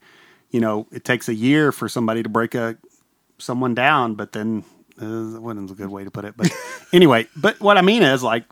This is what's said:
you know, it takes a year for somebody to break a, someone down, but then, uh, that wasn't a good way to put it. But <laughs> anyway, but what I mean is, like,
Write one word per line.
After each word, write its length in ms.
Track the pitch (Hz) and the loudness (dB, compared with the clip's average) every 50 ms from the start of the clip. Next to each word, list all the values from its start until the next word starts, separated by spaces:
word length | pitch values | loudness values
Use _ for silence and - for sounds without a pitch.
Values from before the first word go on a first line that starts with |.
| _ _ _ _ _ _ _ _ _ _ | _ _ _ _ _ _ _ _ _ _
you 100 | - 120 | -2 0
know, 260 | 113 110 107 107 113 _ - | 0 0 0 -4 -6 _ -14
it 120 | 120 - | -10 -2
takes 240 | - 127 113 - - | -2 -2 -2 -2 -6
a 60 | 117 | -4
year 380 | 107 113 127 143 156 151 139 127 | -2 2 2 4 4 2 2 0
for 160 | - 120 104 | -2 -6 -6
somebody 340 | - 127 117 110 110 117 113 | -4 -4 -2 -2 -2 -2 -4
to 60 | 110 | -2
break 260 | 107 117 117 113 - | -2 -2 -2 -2 -4
a, 220 | 127 117 113 113 - _ _ _ _ _ _ _ _ _ _ _ - | -4 -4 -4 -6 -10 _ _ _ _ _ _ _ _ _ _ _ -16
someone 360 | - - 127 123 131 127 117 | -10 -6 -4 -2 -2 -2 0
down, 400 | 120 123 143 156 143 123 117 110 | 2 2 2 2 2 0 -2 -4
but 160 | 104 104 - - | -6 -10 -10 -8
then, 300 | 110 107 113 110 107 92 _ _ _ _ _ _ - | -8 -6 -4 -6 -6 -8 _ _ _ _ _ _ -14
uh, 320 | 110 107 110 113 113 110 113 | -12 -10 -8 -8 -8 -10 -12
that 80 | 113 113 | -12 -12
wasn't 260 | 117 110 104 98 95 | -12 -10 -10 -12 -14
a 40 | 98 | -12
good 160 | 95 101 98 | -12 -12 -12
way 140 | 98 98 98 | -12 -12 -14
to 80 | 98 - | -12 -12
put 120 | 113 101 | -12 -12
it. 100 | 104 107 | -12 -6
But 160 | - - 165 - - - - - | -2 -2 -2 -2 -4 -14 -14 -16
<laughs> 200 | - - - - | -18 -6 2 4
anyway, 340 | 175 180 151 123 113 113 - - | 6 6 8 6 4 2 -2 -6
but 220 | 156 139 208 220 - | -4 -2 -2 -2 0
what 160 | 214 202 208 | 2 4 6
I 60 | 196 180 | 6 6
mean 220 | 190 220 240 190 | 6 6 6 4
is, 180 | 139 131 131 127 | 4 4 2 0
like, 220 | 117 113 120 113 _ | -2 -2 -2 -4 _